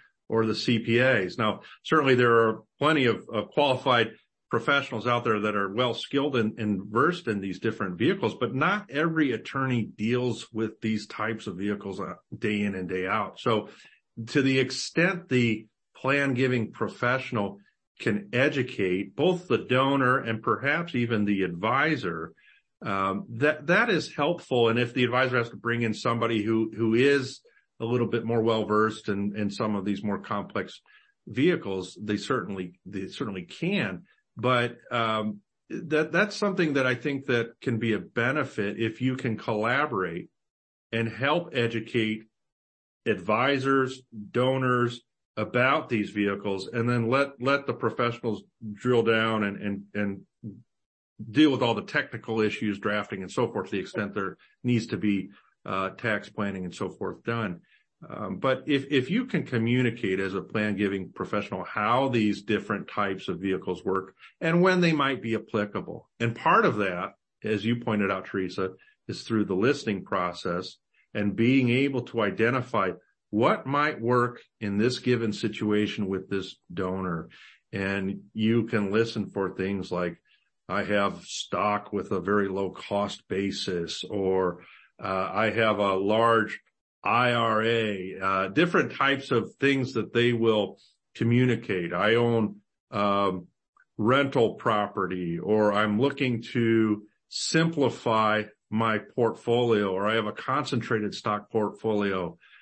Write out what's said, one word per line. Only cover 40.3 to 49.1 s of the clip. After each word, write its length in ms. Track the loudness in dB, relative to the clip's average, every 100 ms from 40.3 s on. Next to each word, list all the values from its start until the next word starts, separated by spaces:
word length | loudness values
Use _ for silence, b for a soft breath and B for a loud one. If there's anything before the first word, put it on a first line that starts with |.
| _ _ _ _ _ _
and 160 | -2 -2
help 420 | -2 0 0 -2
educate 720 | -2 0 -2 -2 0 0 -2 -8 _ _ _ _ _ _ _
advisors, 1000 | -2 -2 0 2 2 2 2 2 0 -4 -16 -16 -4
donors 680 | 0 2 2 2 2 2 -2 _ _ _ -8
about 520 | -2 2 4 2 0
these 220 | -2 -2
vehicles, 580 | 0 0 0 -4 -4 -4
and 200 | -2 0
then 200 | 2 2
let, 320 | 2 0 0
let 260 | 0 0 -2
the 60 |
professionals 720 | -2 -2 0 -2 -2 -4 -6 -8 _ -14
drill 280 | -4 2 4
down 400 | 4